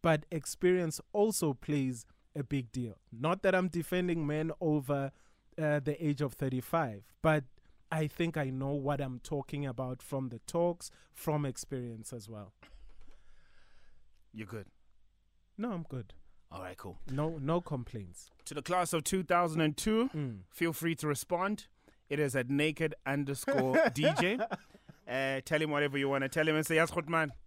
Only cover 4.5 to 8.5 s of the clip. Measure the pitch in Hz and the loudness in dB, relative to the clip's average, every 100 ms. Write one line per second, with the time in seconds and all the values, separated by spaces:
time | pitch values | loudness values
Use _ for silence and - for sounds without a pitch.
4.5 | 156 165 151 135 143 139 - - _ _ | 0 2 2 2 0 0 -6 -20 _ _
5.5 | - 151 147 139 147 160 139 143 - 135 | -2 2 2 2 0 0 2 -2 -2 -2
6.5 | 127 - 165 139 101 - _ 165 151 135 | -2 0 0 0 -4 -16 _ 4 4 0
7.5 | - - - _ 160 151 - 170 160 139 | -18 -20 -20 _ -2 -2 0 -2 0 -2